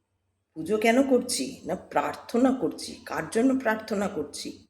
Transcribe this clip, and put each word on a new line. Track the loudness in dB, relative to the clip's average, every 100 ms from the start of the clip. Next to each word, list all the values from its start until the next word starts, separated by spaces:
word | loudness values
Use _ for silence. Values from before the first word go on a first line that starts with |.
| _ _ _ _ _
পুজো | -10 -4 2
কেন | 4 6
করছি? | 6 4 2 -4 -6 -8 -6
না, | -8
প্রার্থনা | -2 0 0 -4 -2 2 4
করছি। | 4 -2 -4 -12 -12 -8
কার | -6 -2
জন্য | 2 2 2
প্রার্থনা | 0 -2 -2 -2 -2
করছি? | -4 -8 -10 -12 -14